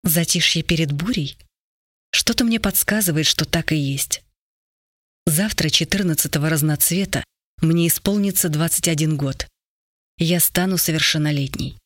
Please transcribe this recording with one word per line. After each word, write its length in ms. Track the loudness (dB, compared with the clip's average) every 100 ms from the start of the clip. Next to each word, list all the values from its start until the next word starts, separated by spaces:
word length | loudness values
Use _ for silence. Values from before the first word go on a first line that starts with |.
Затишье 580 | 0 0 0 0 0 0
перед 300 | 0 0 0
бурей? 460 | -2 -2 -2 -4 -10 -20 _ _ _ _ _ _
Что-то 320 | 0 0 2
мне 160 | 2 2
подсказывает, 640 | 0 0 0 0 2 2 2
что 180 | 0
так 280 | 0 -2 0
и 40 | 0
есть. 460 | 0 -2 -4 -6 _ _ _ _ _ _ _ _ _ _ -2
Завтра, 440 | 0 0 0 0
четырнадцатого 800 | 0 0 0 0 0 -2 0 0
разноцвета, 760 | 2 0 2 0 0 -2 -4 -6 _ _ -2
мне 280 | 2 2 2
исполнится 600 | 0 0 0 0 0 0
двадцать 400 | 0 0 0 0
один 280 | 0 0 0
год. 320 | -2 -4 -10 _ _ _ _ _ _ -4
Я 220 | 0 2
стану 380 | 2 0 0 0
совершеннолетней. 1000 | 0 0 0 0 0 0 -2 -6 -8 -10